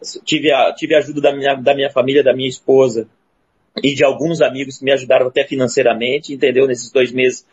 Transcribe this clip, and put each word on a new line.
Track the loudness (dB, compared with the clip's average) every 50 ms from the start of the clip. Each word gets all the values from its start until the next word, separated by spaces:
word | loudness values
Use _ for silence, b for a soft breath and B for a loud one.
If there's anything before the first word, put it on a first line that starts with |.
| -18 -16 -16 -12 -6
tive | -4 -4 -2 0 2 2
a, | 2 2 0 -2
tive | -4 -2 0 2
a | 2
ajuda | 0 0 -2 -2
da | 0 0 0
minha, | 0 0 -2 -2
da | 0 0 0 0
minha | 0 0 -2
família, | 0 0 0 2 2 2 4
da | 4 2
minha | 0 -2 -6
esposa | -8 -6 _ 2 4 4 4 4 0 -4 -8 -8 _ _ _ _ _ _ _ _ _ _ _ _ _ -4
e | -2 -2 0
de | 2 2
alguns | 2 2 0 -2 -4 0 0
amigos | 0 0 0 -4 -8 -10 -12 -6
que | -2
me | -2
ajudaram | -2 0 2 2 2 2 2 0
até | 0 -2 -2
financeiramente, | -2 -2 -2 -2 -2 0 0 0 2 0 0 -2 -4 -4 -4 -6 -8 -6
entendeu? | -2 -2 0 2 2 2
Nesses | 2 0 -4 -8 -4
dois | 0 0 0 0 0
meses | 0 0 0 0 -4 -8 _